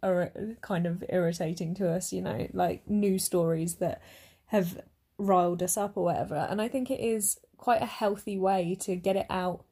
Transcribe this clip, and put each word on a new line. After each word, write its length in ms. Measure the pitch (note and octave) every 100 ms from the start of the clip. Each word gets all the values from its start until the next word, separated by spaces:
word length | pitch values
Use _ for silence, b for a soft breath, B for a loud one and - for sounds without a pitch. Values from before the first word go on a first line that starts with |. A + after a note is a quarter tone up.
are 280 | G3 F3+ F3 - G#3+ A3+
kind 260 | - F#3 E3+
of 160 | E3+ -
irritating 640 | F#3 E3+ E3+ E3 E3 E3
to 140 | F#3+ F#3+
us, 240 | E3+ F#3
you 80 | F#3
know, 280 | F3+ A2 -
like 340 | F#3 F3+ F3+ -
news 360 | G#3 G3+ F#3+
stories 520 | - F3+ E3 D#3+ E3+ E3+
that 260 | F3 - B B B B _
have 340 | A3 F3 - - _ _ _
riled 460 | G3+ F#3 F3 F3
us 140 | F3+ -
up 180 | G3+ G3+
or 80 |
whatever. 300 | F3 E3+ F3+
And 260 | D3+ - G#3
I 80 | A3
think 220 | C4 B3+
it 100 | C4+
is 380 | A3+ A3 G3 - _ _
quite 240 | - A3+
a 60 | A#3
healthy 500 | - G#3+ G#3 - G3
way 400 | F#3+ F#3+ E3+ F#3+
to 160 | - F3+
get 200 | F3+ F#3+
it 100 | -
out 340 | F#3 F3+ F3 -